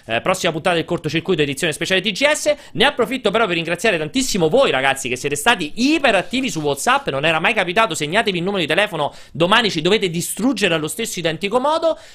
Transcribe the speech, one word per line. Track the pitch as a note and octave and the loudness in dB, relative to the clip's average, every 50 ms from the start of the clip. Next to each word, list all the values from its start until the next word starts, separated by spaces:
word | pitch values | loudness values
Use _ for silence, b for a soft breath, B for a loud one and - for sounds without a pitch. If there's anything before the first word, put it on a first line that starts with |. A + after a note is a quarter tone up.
| B | B
eh, | - A2+ A#2 | -4 -4 -2
prossima | - E3 F#3+ F#3 F#3+ F3 D#3 | 0 0 -2 0 0 -2 -2
puntata | D#3+ D3 F#3 F3 E3+ | -2 -2 0 0 0
del | D#3+ | 0
cortocircuito | - F3 D#3+ - D3+ D3 E3 D#3+ - F#3 D3+ | -2 -4 -4 -4 -4 -4 -2 0 0 0 0
edizione | D3 C#3 C#3 - F#3 E3 C#3+ | 0 -2 -2 -2 -2 -4 -2
speciale | - E3+ - F#3+ F#3 | -4 -2 0 0 0
T | F#3 A3 | 0 -2
G | F#3+ - C4+ D4 | 0 2 2 2
S. | D4+ D4 - D4 D4 B B B | 2 2 0 -2 -2 B B B
Ne | B - A#3 | B 2 2
approfitto | C#4+ - - A3+ - C4 C4 - G#3 | 2 4 2 0 -2 -2 -2 0 0
però | F#3 A3+ A3+ | 2 2 0
per | F#3 F3 | 0 0
ringraziare | E3 E3 D#3+ F3 E3+ - A3+ F#3+ D#3+ | -2 -2 -4 -4 0 0 0 0 0
tantissimo | D3+ D3+ - C4 B3+ - - G3 D#3+ D#3 | -2 -2 -2 -2 -2 0 0 2 2 4
voi | D3+ - C4+ F#3+ | 4 4 4 4
ragazzi | C#3 C3 C3 C3+ C#3+ - - A#2+ | 2 2 2 2 0 0 -2 -4
che | B2 B2 | -6 -4
siete | - C#3+ C#3+ | -4 -4 -4
stati | C#3+ - A#3 A#3+ F#3 D3+ D3+ - G3+ B3 C#4+ D#4 | 0 2 2 2 2 0 -6 -2 -2 0 2 2
iperattivi | D#4+ C#4+ B3 G#3 F#3 F3 - - C4 C4 A3+ | 2 2 2 2 2 0 -2 -4 -4 -4 -2
su | - D#3+ | -4 -2
WhatsApp, | D3 C#3+ C#3 C#3 - A3+ - F#3 F#3 E3+ | -2 -2 -2 0 0 0 0 0 0 -2
non | C#3 C3+ C#3+ | -4 0 0
era | E3 D#3+ D#3+ | 0 0 2
mai | F3 G#3+ G#3+ | 0 0 0
capitato, | G#3+ F3+ E3+ F3+ A3 A3+ G#3+ E3 | 0 -2 0 2 2 0 0 0
segnatevi | - D#3 D3 E3+ A3 A#3 G#3+ F#3 E3+ | -4 -4 0 0 0 0 0 -2 -2
il | E3+ | -2
numero | G3 G#3 F#3+ | -2 -2 -2
di | D#3+ C#3 | -2 0
telefono, | D#3 F#3 G#3 G3+ F3 D#3 C#3+ C3 B B B B B | 2 0 0 0 -2 -4 -4 -4 B B B B B
domani | C3+ E3+ F3+ G#3+ A#3+ A#3+ G3 | 0 2 4 4 4 4 2
ci | - D3 | -2 0
dovete | D3+ F3+ G#3 A3 G#3 F3+ | 2 2 2 2 2 0
distruggere | D#3+ F3 - - - - G3+ C4+ C4 G3 G#3 F3+ E3 | -2 -4 -4 -6 -4 -2 0 0 0 2 2 0 2
allo | D#3+ D3+ D#3 | 0 -2 -4
stesso | - - A3+ - - F#3 | -4 -6 -6 -6 -6 -4
identico | E3 E3 D#3 D#3+ G#3 G3+ G#3+ B3+ | -2 -2 -2 -2 -4 -2 -2 0
modo, | B3+ D4 D#4 E4 E4 E4 D#4 B B B B | 0 0 0 2 0 0 -2 B B B B